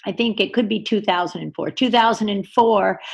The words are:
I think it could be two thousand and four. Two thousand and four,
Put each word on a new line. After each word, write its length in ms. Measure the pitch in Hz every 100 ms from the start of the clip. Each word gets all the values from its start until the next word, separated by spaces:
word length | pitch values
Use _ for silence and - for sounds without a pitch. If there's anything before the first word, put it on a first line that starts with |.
| -
I 60 |
think 280 | 196 233 214
it 140 | 190
could 160 | 240 214
be 120 | 214
two 200 | - 214
thousand 400 | 196 180 175 170
and 140 | 156 160
four. 140 | 156
Two 200 | - 254
thousand 400 | 233 220 208 214
and 180 | 202 190
four, 520 | - 226 214 190 190 -